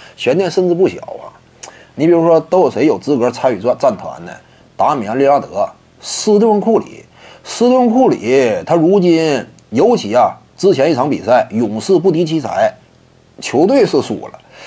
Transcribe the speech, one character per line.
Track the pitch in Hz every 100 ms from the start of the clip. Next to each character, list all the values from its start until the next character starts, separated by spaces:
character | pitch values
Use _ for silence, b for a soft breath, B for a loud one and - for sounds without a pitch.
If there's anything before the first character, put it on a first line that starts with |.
| B -
悬 | 117 156
念 | 185
甚 | 190 180
至 | 170
不 | 180
小 | 87
啊。 | - - - - _ _ B B B -
你 | 160
比 |
如 | 170 170
说， | 160
都 | 160 185
有 | 147
谁 | 107 151
有 | 98
资 | 135 139
格 | 123
参 | 123 135 104
与 |
战-， | 117 120
战 | 135 95
团 | 85 65 85
呢？ | - b b b -
达 | 107
米 | 147 101
安· | 123
利 | 139
拉 | 139
德、 | 135 95 98 - _ _
斯 | - - 214 208
蒂 | 226
芬· | 208
库 | 214 226
里。 | - - - B B B
斯 | - - 240
蒂 | 254
芬· | 247
库 | 233 240
里， | 127 107 135 123 95 82
他 | 170
如 | 165 196
今 | 175 165 160 135 - - _
尤 | 113 208 233
其 | 101
啊， | 107 98 - _ -
之 | 190
前 | 127 143
一 |
场 | 131 143
比 | 98
赛， | 95 123 -
勇 | 104 110 110
士 | - 180
不 | 185
敌 | 160
奇 | 165 160
才， | 120 - 110 - _ _ _ _ _ -
球 | - 123 185
队 | 269 196
是 | 139
输 | - 104 -
了， | - B B